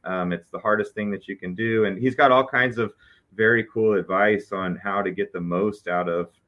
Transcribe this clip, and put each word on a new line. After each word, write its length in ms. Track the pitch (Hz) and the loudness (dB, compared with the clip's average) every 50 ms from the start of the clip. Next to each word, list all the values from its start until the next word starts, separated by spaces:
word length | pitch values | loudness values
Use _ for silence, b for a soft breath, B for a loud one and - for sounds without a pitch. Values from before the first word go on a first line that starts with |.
| - | -8
Um, 300 | 90 92 92 90 90 87 | -6 -4 -4 -2 -2 -4
it's 180 | 85 - _ | -4 -6 _
the 80 | - 95 | -12 -4
hardest 340 | - 107 107 107 101 - - | 0 0 2 2 0 -2 -6
thing 160 | 107 104 104 | -6 -4 -4
that 160 | 101 90 - | -6 -6 -8
you 80 | - 98 | -10 -12
can 200 | - 92 90 90 | -10 -10 -8 -6
do. 300 | 95 113 117 113 110 107 | -4 -2 0 2 2 2
And 120 | 98 95 | 0 0
he's 180 | 98 120 131 131 | -2 -2 0 2
got 160 | - 147 131 | 4 4 6
all 140 | 127 131 131 | 6 4 2
kinds 320 | - - 123 127 127 113 | 2 0 0 0 0 0
of 160 | 117 113 101 b b b b b b b _ _ | -2 -4 -4 b b b b b b b _ _
very 300 | 107 110 113 117 117 110 | 2 4 4 4 2 0
cool 300 | - - 113 110 110 104 | -2 -2 0 2 2 2
advice 580 | 95 85 87 95 95 104 104 107 98 - - | 2 0 0 0 2 4 4 2 2 -2 -6
on 240 | 101 95 95 92 87 | -6 -4 -4 -4 -6
how 260 | 90 - 101 98 101 | -6 -6 -4 -2 -2
to 80 | 98 95 | -2 -2
get 220 | 90 98 101 - - | -4 -4 -6 -6 -6
the 80 | 92 | -8
most 460 | 87 85 87 90 104 107 101 - - | -6 -2 -2 0 0 -2 -4 -6 -6
out 220 | 87 87 87 87 85 | -4 -2 -2 -2 -2
of, 200 | 85 87 85 - _ _ _ | -2 -4 -4 -6 _ _ _